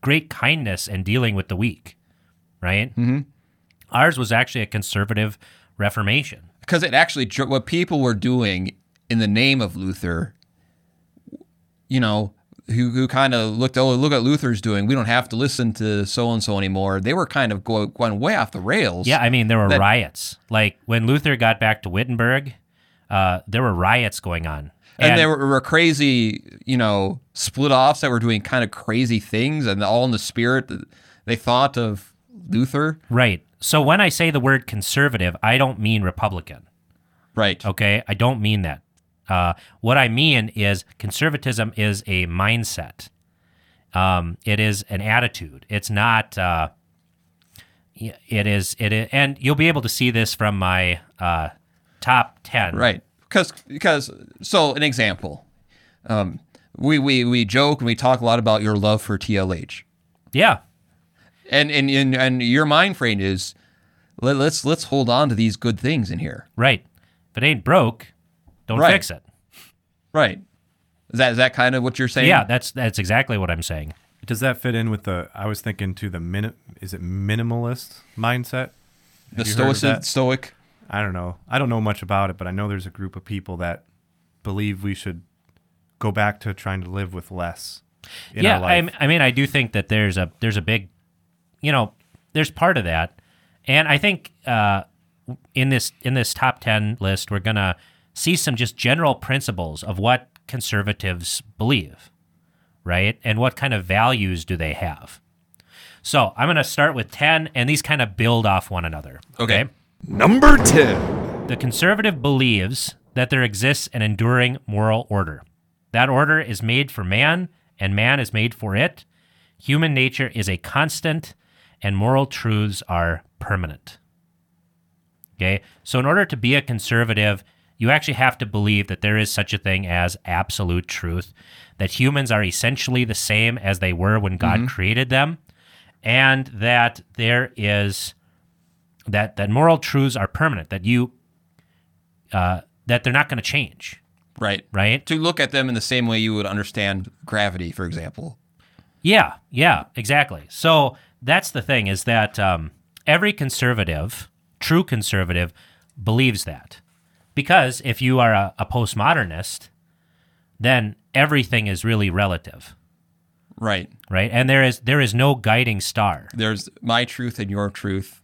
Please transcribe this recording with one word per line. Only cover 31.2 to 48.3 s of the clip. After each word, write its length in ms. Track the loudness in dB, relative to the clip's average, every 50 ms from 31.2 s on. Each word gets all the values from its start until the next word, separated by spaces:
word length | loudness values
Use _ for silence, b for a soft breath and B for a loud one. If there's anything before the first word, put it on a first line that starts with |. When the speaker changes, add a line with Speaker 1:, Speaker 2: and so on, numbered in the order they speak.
| _
Speaker 2:
they 100 | -4 -4
thought 420 | -4 0 0 2 2 2 2 0 -2
of 360 | -4 -4 -4 -6 -10 -16 _ _ _ _ -20 -20 -10 -4
Luther. 500 | 0 0 0 0 0 -2 -2 -2 -4 -6 _ _
Speaker 1:
Right. 360 | 0 2 2 2 2 -2 _ _ _ _
So 220 | -4 0 2 2
when 180 | 4 4 4 4
I 80 | 4 2
say 240 | 2 0 0 0
the 80 | 0 2
word 280 | 2 4 2 2 0 -4
conservative, 680 | -8 -8 -6 -4 0 2 2 2 2 0 -2 -2 -2 -2 0
I 140 | 2 2 4
don't 220 | 2 0 0 -2
mean 240 | -2 0 0 0 0
Republican. 640 | -2 -2 -2 -4 -4 -4 -6 -10 -12 -20 -20 -20 _ _ _ _ _ _ _ _ _ _ _ _ _ _
Speaker 2:
Right. 300 | 0 0 0 0 -2 -4
Speaker 1:
Okay? 380 | -6 -2 0 2 2 2 2 0 -2
I 60 | -2
don't 260 | 0 2 0 0 0
mean 220 | 0 0 0 0
that. 200 | 0 -4 -6 -8 _ _ _ _ _ _ _ _ _ -2
Uh, 240 | 0 0 2 0 -2 b b b b b
what 180 | -2 0 2 2
I 120 | 2 2
mean 400 | 2 2 2 2 2 2 0 -2 -4
is 280 | -2 0 0 0 -2 -4 _ -18 _
conservatism 760 | -10 -8 -4 -2 -2 -2 -2 -2 -4 -4 -2 -2 -4 -4 -2 -2
is 260 | -2 0 -2 -2 -4
a 200 | -2 -2 -2 -2
mindset. 840 | -2 -2 -2 0 0 0 0 -2 -4 -6 -10 -10 -12 -14 _ -20 -20 _ _ _ _ _ _ _ _ _ _ _ _ _ _ _ _ -2
Um, 440 | 0 2 2 2 0 -2 -4 -8 -8 _
it 160 | -4 0 0
is 240 | 0 0 0 -4 -6 _
an 100 | -8 -6
attitude. 680 | -4 0 0 0 0 0 -4 -8 -14 -14 -16 -20 -14 _
It's 200 | -8 -6 -6 -4
not, 480 | -2 0 2 2 2 2 0 -2 -6 -4
uh, 320 | -2 0 0 0 -2 -4 _ _ _ _ _ _ _ _ _ _ _ _ _ _ _ _ b b b b b b b b _ -12
y-, 180 | -12 -12 -12 _ _
it 180 | _